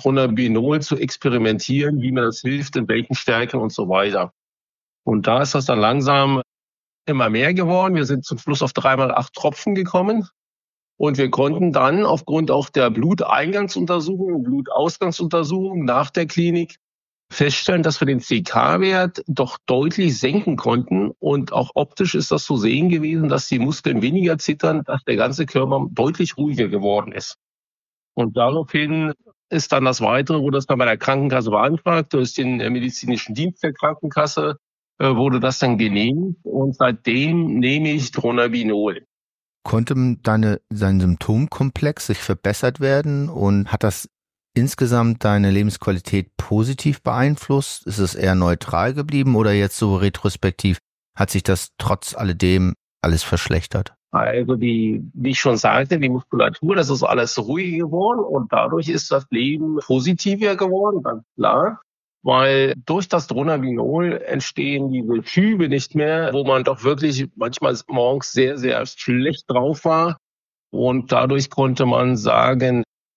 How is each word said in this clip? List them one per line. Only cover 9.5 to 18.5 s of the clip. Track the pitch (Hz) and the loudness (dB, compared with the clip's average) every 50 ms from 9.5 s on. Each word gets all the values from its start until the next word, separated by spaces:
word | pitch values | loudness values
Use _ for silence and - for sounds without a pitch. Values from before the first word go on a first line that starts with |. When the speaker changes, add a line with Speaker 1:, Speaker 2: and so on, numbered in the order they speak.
| 131 - - 220 202 | -2 -2 -4 -2 -2
Speaker 1:
gekommen. | 190 185 180 - 180 185 208 226 226 190 - _ _ _ _ _ _ _ _ _ _ _ _ _ - | -2 -2 0 0 0 2 2 0 -2 -2 -6 _ _ _ _ _ _ _ _ _ _ _ _ _ -2
Und | 147 147 139 | 0 0 2
wir | 135 135 127 | 2 0 0
konnten | - 127 135 143 156 175 180 175 | 2 0 0 0 2 2 0 2
dann | 135 139 131 131 160 196 208 | 2 2 2 4 2 2 2
aufgrund | - 165 143 - - 147 160 160 143 | 2 0 -2 -2 -2 -2 0 2 2
auch | 131 143 139 - | 0 0 0 0
der | - 160 165 - | 0 2 2 2
Bluteingangsuntersuchung, | 113 110 123 170 202 - - - 117 131 151 170 196 202 202 185 - 185 175 165 180 175 151 170 196 180 190 185 175 147 | 2 0 0 0 0 0 0 0 2 0 0 0 -2 -2 -2 -4 -4 -4 -2 -2 -2 -2 -2 -2 -4 -4 -2 -2 -2 -2
Blutausgangsuntersuchung | 123 123 131 139 131 - - - 151 165 - - 196 175 165 - 175 156 175 170 160 143 180 190 190 190 190 175 143 | -2 -2 -2 -2 -2 -2 -2 0 0 0 -2 -2 -4 -4 -2 -2 -4 -2 0 0 0 0 -2 -2 -4 -4 -4 -2 -2
nach | 123 120 135 147 139 | 0 0 0 0 -2
der | - 180 165 | -2 -4 -4
Klinik | 151 - 170 170 170 170 170 165 - - _ _ _ _ _ _ _ _ _ _ - | -2 0 0 0 2 2 0 -2 -4 -8 _ _ _ _ _ _ _ _ _ _ -10
feststellen, | - - 147 143 135 - - - 185 170 | -2 0 0 2 2 0 0 0 2 2
dass | 156 160 143 - | 2 0 0 0
wir | - | 0
den | 139 135 120 | 0 0 0
C-K-Wert | - - 131 110 90 - | 0 0 -2 -2 -2 0